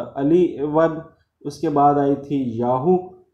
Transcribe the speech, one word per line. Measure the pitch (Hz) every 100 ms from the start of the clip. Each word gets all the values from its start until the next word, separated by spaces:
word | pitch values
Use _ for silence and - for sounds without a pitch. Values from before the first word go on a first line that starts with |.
| 120 139
अली | 143 180 170 -
वेब, | 147 156 165 156 156 _ _ _ 143
उसके | - 165
बाद | 143 143 143
आई | 139
थी | 139 - 143 123 110
Yahoo, | 120 131 165 180 - - _